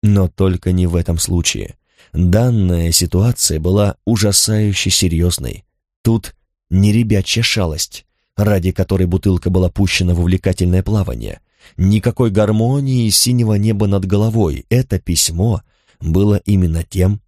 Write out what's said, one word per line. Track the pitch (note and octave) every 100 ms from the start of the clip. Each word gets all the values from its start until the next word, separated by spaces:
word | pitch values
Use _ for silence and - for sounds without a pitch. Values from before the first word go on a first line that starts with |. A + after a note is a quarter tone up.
Но | G#2+ G2+ F2+
только | - F#2+ F2+ -
не | F#2 F2+
в | E2+
этом | E2+ E2
случае. | - F2+ D#2+ - G1+ - _ _ _
Данная | - F2+ G2 B2 A2+ F#2+ F2 E2+
ситуация | E2 F2 F2+ A2+ A#2+ - D#2
была | E2 G2 G2+ - -
ужасающе | A2+ G#2 G2 - A2 G#2 G2 -
серьезной. | - F2+ E2 F2 - B1 - _ _ _ _
Тут | - A2+ - - _ _ _
не | F#2 G2+
ребячья | G#2+ A2+ G#2 F#2 -
шалость, | A#2 - F2 D#2 - - _ _ _ -
ради | G#2 G2+ F2
которой | - F#2 F#2+ F2+
бутылка | F#2 G2+ F2 -
была | F#2 F2+
пущена | - G2 - F2+
в | F2
увлекательное | F2 F#2+ - - F2 F#2
плавание. | F#2+ G#2+ F#2+ A#1 G#1+ G1+ _ _ - -
Никакой | F#2 G#2+ A#2+ - A#2+
гармонии | G2 G#2 A2 A#2 C#3 C3+ B2+ A2+
и |
синего | F#2+ B2 B2 A2+ G#2
неба | G#2+ G#2 G#2
над | G2 F#2+
головой. | G2+ A2 A2+ F2+ C#2 -
Это | A#2+ B2+ F2+
письмо — | - E2 - E2 A2 G2+ - _ _ _
было | D2+ E2 G#2 G2+ -
именно | G2+ F2 D#2+
тем | E2 - F#2 G2+